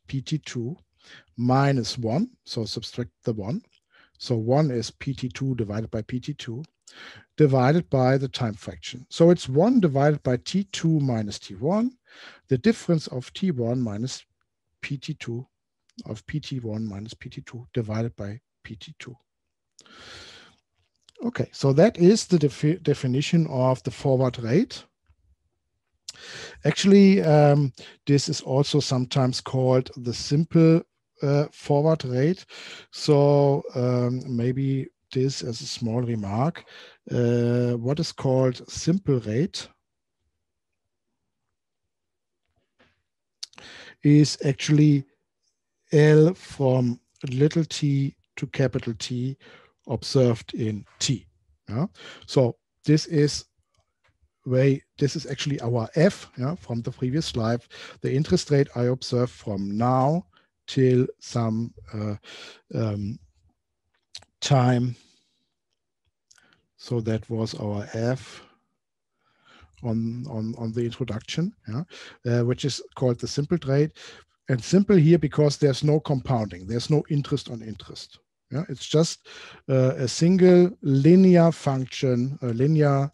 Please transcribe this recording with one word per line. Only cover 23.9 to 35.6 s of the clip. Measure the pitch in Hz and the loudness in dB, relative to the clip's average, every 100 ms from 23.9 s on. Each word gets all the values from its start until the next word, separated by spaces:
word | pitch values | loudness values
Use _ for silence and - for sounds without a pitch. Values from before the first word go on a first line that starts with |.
forward | - 143 127 131 120 | -4 0 2 0 -2
rate. | 117 147 254 - - _ _ _ _ _ _ _ _ _ _ _ - - - - - - | 0 0 0 -6 -20 _ _ _ _ _ _ _ _ _ _ _ -20 -20 -20 -18 -18 -4
Actually, | 143 - 196 196 196 190 | -4 0 6 8 8 6
um, | 165 151 147 143 139 - - - - | 4 6 6 4 0 -6 -20 -10 0
this | 143 - | 0 0
is | - | -6
also | - 131 143 147 | -2 0 0 0
sometimes | - 127 123 143 127 123 | 0 -2 -2 0 0 -2
called | - 131 127 127 131 - | -6 -2 2 2 0 -8
the | 123 | -8
simple, | 113 - 143 165 165 160 165 - _ _ _ | -8 -2 0 2 4 6 4 0 _ _ _
uh, | 143 143 151 | -2 0 -2
forward | - - 143 156 160 | -6 -2 0 2 0
rate. | 127 123 147 185 - - - - - | -2 -2 0 -2 -10 -20 -20 -20 -20
So, | - - 143 143 143 143 139 - | -6 2 4 4 4 4 0 -4
um, | 131 123 123 123 127 143 | -4 0 0 0 -4 -6
maybe | 117 120 127 135 135 - - _ | -4 -2 -2 -4 -4 -6 -16 _
this | 135 135 - | -4 -2 -4
as | 143 117 | -8 -10